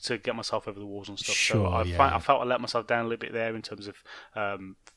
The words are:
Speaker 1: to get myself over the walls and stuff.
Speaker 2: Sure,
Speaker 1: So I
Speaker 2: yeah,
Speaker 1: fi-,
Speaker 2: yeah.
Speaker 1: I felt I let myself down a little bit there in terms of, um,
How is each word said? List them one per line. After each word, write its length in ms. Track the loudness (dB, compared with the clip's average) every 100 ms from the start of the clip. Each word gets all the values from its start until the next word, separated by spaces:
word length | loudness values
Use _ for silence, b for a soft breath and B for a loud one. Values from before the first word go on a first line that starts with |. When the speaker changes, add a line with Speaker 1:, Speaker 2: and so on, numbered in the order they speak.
Speaker 1:
to 140 | -4 -4
get 180 | -2 -4
myself 320 | -2 -4 -4
over 120 | -10
the 80 | -10
walls 220 | -10 -10
and 100 | -6
stuff. 160 | -2 2
Speaker 2:
Sure, 320 | 4 4 4
Speaker 1:
So 40 |
I 120 | 2
Speaker 2:
yeah, 140 | 2 4
Speaker 1:
fi-, 120 | 4
Speaker 2:
yeah. 60 | 4
Speaker 1:
I 40 |
felt 220 | 4 4
I 40 | 4
let 140 | 0
myself 280 | 0 -2 2
down 140 | 0 0
a 20 |
little 120 | -4
bit 120 | -4
there 220 | -2 -2 -4
in 60 |
terms 260 | -8 -10 -12
of, 140 | -14 -18 B B -4
um, 420 | -2 -4 -8 -14 -20